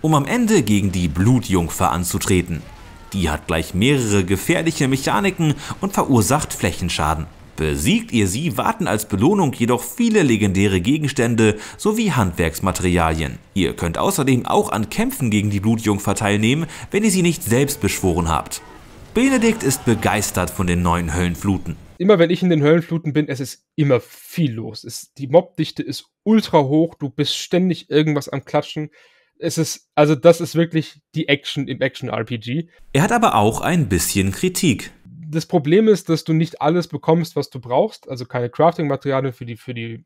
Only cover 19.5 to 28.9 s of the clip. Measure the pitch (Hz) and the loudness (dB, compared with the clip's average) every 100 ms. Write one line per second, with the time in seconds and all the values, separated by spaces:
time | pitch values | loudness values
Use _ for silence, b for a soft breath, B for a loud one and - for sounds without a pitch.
19.5 | 220 139 131 - 107 95 104 101 - 90 | 2 -2 0 0 0 2 0 -2 -2 -4
20.5 | - 90 87 87 85 85 78 87 82 98 | -2 0 2 2 0 -2 -2 -2 -2 -2
21.5 | 92 - 78 - - 185 202 165 175 185 | -2 -4 -12 -16 -4 4 4 4 2 2
22.5 | 160 147 170 165 170 160 143 147 135 131 | 4 4 4 2 -4 -2 -2 -2 -4 -8
23.5 | - _ - 143 123 - - - - 151 | -12 _ -2 2 2 0 -20 -12 -2 -2
24.5 | 113 113 110 - - - - 135 160 180 | -2 -10 -14 -14 -16 -16 -12 2 2 2
25.5 | - 160 - - - - _ - 220 - | -6 -6 -6 -10 -10 -14 _ 2 2 4
26.5 | 160 135 151 165 - 139 - 143 - - | 0 2 2 0 -4 -10 -4 -4 -4 -2
27.5 | 180 185 165 - 147 156 147 - 139 - | 0 0 -2 -2 0 2 0 -4 -10 -4
28.5 | 147 147 - 151 | -4 -4 -10 -12